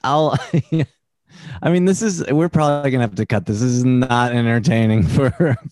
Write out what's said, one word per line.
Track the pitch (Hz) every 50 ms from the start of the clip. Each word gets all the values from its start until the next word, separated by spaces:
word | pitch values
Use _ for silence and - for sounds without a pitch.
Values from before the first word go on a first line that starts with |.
| -
I'll, | 127 143 151 156 147 - 127 - - -
<laughs> | 160 - - 160 160 139 - _ _ _ _ _ _ _ _ - - - 151 127 - -
I | 151
mean, | 175 180 180
this | 190 190 190 226
is, | 220 185 165 - -
we're | 139 151 165 175
probably | - 156 151 147 143 147 143 139
gonna | 131 127 120
have | 110 98
to | 101 110
cut | - - 101 85
this. | - 107 104
This | 123 127
is | 123 123 123
not | 127 127 123 127 127 120 120 123 123 120
entertaining | 120 117 117 117 117 104 - 117 113 113 110 110 113 110
<laughs> |
for | - - - 139 123 - - 175 156 127 - - -